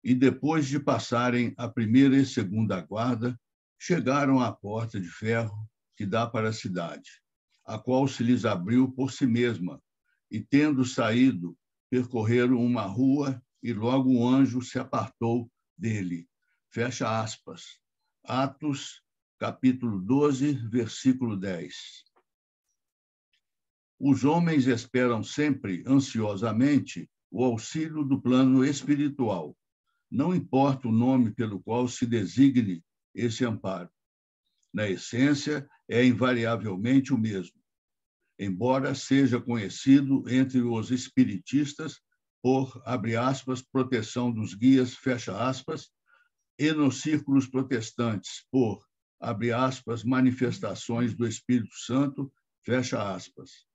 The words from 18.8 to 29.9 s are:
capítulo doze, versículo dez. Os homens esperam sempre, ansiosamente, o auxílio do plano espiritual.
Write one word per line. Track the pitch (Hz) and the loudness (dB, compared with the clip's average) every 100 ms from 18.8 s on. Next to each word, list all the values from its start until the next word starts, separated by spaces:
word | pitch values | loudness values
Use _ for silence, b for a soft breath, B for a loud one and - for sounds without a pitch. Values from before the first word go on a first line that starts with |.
| - - _ _ _ _ | -8 -18 _ _ _ _
capítulo | 107 - 127 127 120 98 | -8 0 0 2 -4 -4
doze, | 95 135 147 127 147 | 0 2 2 2 0
versículo | 131 113 120 110 - 131 127 120 | -2 -4 -4 -4 0 0 2 -2
dez. | 98 98 87 87 - - - _ _ _ _ _ _ _ _ _ _ _ _ _ _ _ _ _ _ _ _ | -4 -6 -6 -10 -14 -18 -20 _ _ _ _ _ _ _ _ _ _ _ _ _ _ _ _ _ _ _ _
Os | 139 120 | 2 4
homens | 139 170 170 156 127 | 4 4 2 2 2
esperam | 113 - 127 123 113 | 0 0 0 2 0
sempre, | 107 - 151 131 101 87 87 | -4 -2 0 0 -4 -6 2
ansiosamente, | 139 135 113 107 98 113 107 139 143 - 87 82 _ _ | 2 2 -2 -2 -2 -2 2 4 2 0 -12 -14 _ _
o | - | -2
auxílio | 127 110 - 156 160 156 | 0 0 -6 -6 -4 -4
do | 139 127 | -2 0
plano | 120 127 131 131 | 4 4 6 6
espiritual. | 135 143 - 143 147 139 117 92 73 - _ _ _ | 4 0 0 0 0 -2 -2 -2 -6 -14 _ _ _